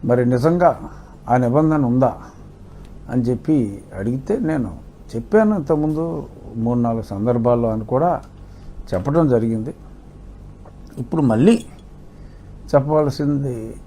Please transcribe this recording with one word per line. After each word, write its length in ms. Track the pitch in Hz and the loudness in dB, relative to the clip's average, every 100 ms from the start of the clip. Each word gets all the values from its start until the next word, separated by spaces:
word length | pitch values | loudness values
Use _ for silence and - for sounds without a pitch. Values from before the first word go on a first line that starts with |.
మరి 220 | - 123 123 | 2 2 4
నిజంగా 640 | 123 143 175 175 131 - - - - - | 4 4 4 4 2 -6 -16 -20 -18 0
ఆ 80 | 123 | 2
నిబంధన 480 | 123 131 156 156 131 | 4 4 4 4 2
ఉందా 320 | 123 131 - - - - - - - - - - | 4 2 0 -14 -20 -20 -20 -20 -20 -18 -18 -6
అని 120 | 127 | -2
చెప్పి 640 | 120 123 - 156 110 98 - - | 0 -2 2 2 2 -4 -12 -6
అడిగితే, 400 | 101 127 139 226 | -4 -4 -2 -2
నేను 380 | 185 156 110 80 - - - 113 | 0 -2 -4 -8 -16 -20 -10 -10
చెప్పాను 400 | 117 214 214 208 | 0 4 4 2
ఇంతకుముందు 720 | 143 156 156 151 165 165 147 - 95 113 | 0 0 2 0 -4 -6 -10 -14 -14 -4
మూడు 220 | 113 120 | 0 0
నాలుగు 240 | 120 113 | 0 -2
సందర్భాల్లో 680 | 107 101 110 120 117 120 117 | -6 -4 0 2 2 2 2
అని 140 | 110 | -2
కూడా 380 | 107 127 170 160 - - - - - - - | -2 0 0 -2 -6 -20 -20 -18 -18 -14 -6
చెప్పడం 340 | 92 107 151 160 | -4 0 2 4
జరిగింది. 460 | 120 113 113 113 - - - - - - - - - - - - - | 4 2 -2 -4 -10 -16 -20 -20 -20 -20 -18 -20 -20 -20 -20 -18 -12
ఇప్పుడు 240 | 123 160 | -4 0
మళ్ళీ 440 | 139 110 160 233 - - - - - - - - - - - | 2 6 6 6 0 -18 -20 -20 -20 -20 -20 -20 -20 -18 0
చెప్పవలసింది 1000 | 147 139 151 147 135 147 143 139 120 110 113 | 2 4 2 2 0 0 0 -2 -6 -10 -14